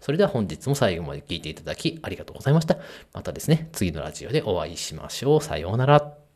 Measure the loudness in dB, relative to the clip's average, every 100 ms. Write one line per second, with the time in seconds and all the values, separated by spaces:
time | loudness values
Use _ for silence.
0 | -4 2 2 2 -2 -4 -2 2 2 0
1 | -4 -8 -6 -8 -6 -12 -10 -4 -4 -4
2 | -8 -10 -12 -6 2 4 4 0 0 -18
3 | -16 -10 -8 -6 2 2 2 -2 -2 -2
4 | -8 -10 -4 -2 0 -2 -2 -6 -10 -10
5 | -10 -4 4 4 2 -6 -2 0 6 6
6 | 6 -12 _